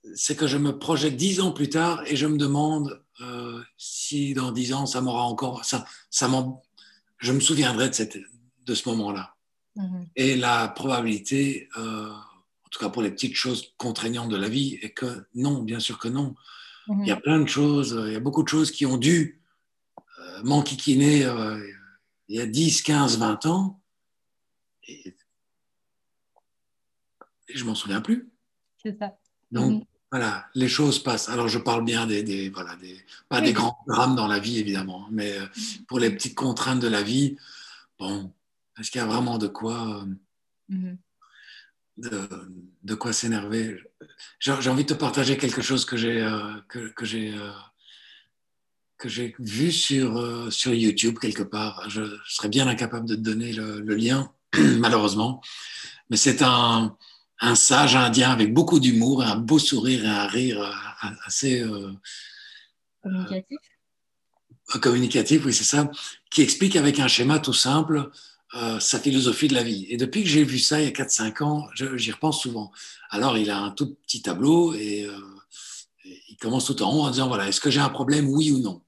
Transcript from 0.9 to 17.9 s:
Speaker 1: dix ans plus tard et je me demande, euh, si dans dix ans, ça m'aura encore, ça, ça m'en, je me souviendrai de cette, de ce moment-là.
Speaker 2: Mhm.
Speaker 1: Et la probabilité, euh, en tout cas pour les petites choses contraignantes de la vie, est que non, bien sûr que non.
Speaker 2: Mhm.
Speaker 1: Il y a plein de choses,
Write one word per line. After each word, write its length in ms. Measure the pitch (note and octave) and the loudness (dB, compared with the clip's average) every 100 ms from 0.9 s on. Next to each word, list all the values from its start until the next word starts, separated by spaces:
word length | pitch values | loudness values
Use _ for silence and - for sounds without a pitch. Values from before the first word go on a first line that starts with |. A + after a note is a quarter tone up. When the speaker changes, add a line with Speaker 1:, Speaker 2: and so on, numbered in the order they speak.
| D#3 D3+ B2+ | 0 0 0
Speaker 1:
dix 240 | F#3 F#3 | 0 2
ans 100 | F#3 | 0
plus 180 | - C#3+ | 0 -2
tard 320 | D#3 E3+ E3 - | 0 0 -2 -2
et 80 | |
je 120 | D3 D3+ | 0 0
me 100 | D3+ | 2
demande, 640 | C#3+ C#3+ D3+ D#3 C#3+ - _ _ | 2 2 0 0 -4 -6 _ _
euh, 420 | B2 B2 A#2+ A#2 A#2+ _ | -12 -10 -10 -12 -16 _
si 560 | - - - D3 C#3 | -14 -8 -6 -2 -2
dans 180 | C3+ B2+ | -2 -4
dix 200 | A#2 B2 | -4 -2
ans, 120 | C3+ C#3 | -2 -2
ça 140 | B2+ | -2
m'aura 240 | B2+ A#2+ | -2 -2
encore, 400 | A#2+ A2 C3 A#2+ | -2 -2 -6 -6
ça, 220 | - - - - _ | -6 -6 -6 -20 _
ça 180 | - C3+ | -2 2
m'en, 340 | C3 B2+ B2+ _ _ - _ _ _ | 2 0 -8 _ _ -20 _ _ _
je 140 | A#2+ | 0
me 80 | C3+ | 2
souviendrai 480 | C#3+ D3+ C3 A2+ C3 | 2 2 2 2 0
de 60 | |
cette, 240 | - G#2+ G2+ - _ _ _ - | 0 -4 -6 -20 _ _ _ -6
de 80 | |
ce 120 | A2+ - | -4 -2
moment-là. 440 | A2+ G2+ G2 F#2 _ _ _ _ G#3 | -2 -2 -6 -10 _ _ _ _ -8
Speaker 2:
Mhm. 300 | F#3 F3+ F3 | -6 -6 -8
Speaker 1:
Et 220 | - C3 C3 | -2 0 2
la 320 | B2 A#2+ A2+ | 2 0 0
probabilité, 1000 | - C3+ B2 A2+ G#2 - C3+ C#3 A#2+ - A2+ | -4 -2 -2 0 -4 -2 0 0 -2 -10 -10
euh, 340 | A2+ A2 G#2+ | -8 -8 -10
en 560 | G#2 - _ _ _ _ | -14 -20 _ _ _ _
tout 80 | - | -8
cas 120 | G#2 | -6
pour 100 | G#2+ | -2
les 100 | G#2 | -2
petites 240 | G2 B2+ | -2 -4
choses 380 | - C3 A#2+ - _ | -2 -4 -4 -8 _
contraignantes 500 | A#2+ A2+ A2+ A#2+ A#2 | -6 -4 -4 -4 -4
de 80 | G2+ | -2
la 120 | G2+ | -2
vie, 280 | B2+ C#3 G2 | -2 -2 -4
est 80 | A2 | -12
que 340 | - B2+ A#2 - | -8 -8 -8 -12
non, 280 | A#2+ C#3 C#3 | -4 -2 0
bien 180 | A2 A#2 | -2 -4
sûr 180 | - A2 | -6 -6
que 100 | A#2 | -4
non. 260 | C3 C#3 - - - - - - | -2 -4 -6 -20 -20 -20 -20 -4
Speaker 2:
Mhm. 140 | G3+ | -2
Speaker 1:
Il 40 | G3+ | 0
y 40 | |
a 40 | - | -2
plein 240 | D3 D#3 | 2 2
de 80 | C#3+ | 4
choses, 500 | C3+ D3 C#3+ B2+ | 2 4 4 0